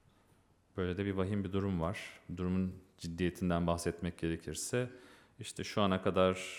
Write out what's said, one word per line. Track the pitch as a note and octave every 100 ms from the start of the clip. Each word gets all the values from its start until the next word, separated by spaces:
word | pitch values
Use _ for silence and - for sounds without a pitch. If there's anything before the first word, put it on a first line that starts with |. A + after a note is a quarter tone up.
| _ _ _ _ _ _ _ -
Böyle | F2+ F2
de |
bir | G2+
vahim | F#2+ F#2 G#2
bir | F#2+
durum | G2 G2 F2+
var. | D#2+ G#2+ - - - F2
Durumun | F2+ F#2 F#2 F#2+ - -
ciddiyetinden | E2+ E2+ F2+ - F#2 E2+ E2+
bahsetmek | E2 F2 - F2 -
gerekirse, | E2 E2 - D#2 - B2 B2 - - - - -
işte | A2+ -
şu | A#2 -
ana | G2+ F#2
kadar | G2+ F#2 F#2 F#2 -